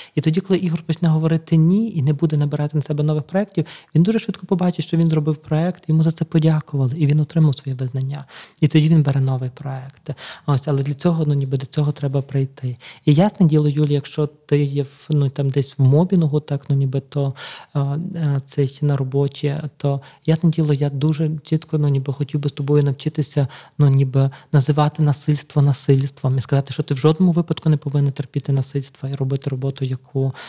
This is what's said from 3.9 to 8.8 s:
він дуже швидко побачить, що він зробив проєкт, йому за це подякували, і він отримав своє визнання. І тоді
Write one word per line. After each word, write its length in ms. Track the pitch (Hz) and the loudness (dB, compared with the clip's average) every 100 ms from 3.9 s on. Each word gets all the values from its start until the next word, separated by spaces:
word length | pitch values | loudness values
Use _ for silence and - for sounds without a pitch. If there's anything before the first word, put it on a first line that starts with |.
| 151 | 2
він 80 | |
дуже 160 | 180 220 | 2 2
швидко 260 | - - - | -2 -10 -4
побачить, 400 | 180 180 - - | 0 0 -2 -2
що 120 | 165 | 0
він 100 | 165 | 2
зробив 280 | 156 151 151 | 2 0 -4
проєкт, 480 | - 156 175 - - | -2 -2 -2 -4 -2
йому 160 | 156 | 2
за 80 | 160 | 2
це 140 | 160 160 | 0 0
подякували, 680 | 165 156 156 - 139 127 160 | 2 2 0 -2 -2 0 2
і 80 | 143 | 2
він 140 | 151 | 2
отримав 380 | 147 165 156 135 | 2 2 2 2
своє 180 | 135 127 | -6 -6
визнання. 500 | 127 131 135 143 139 - - - | -6 -4 -6 -8 -14 -20 -14 0
І 60 | 151 | 2
тоді 220 | 160 | 4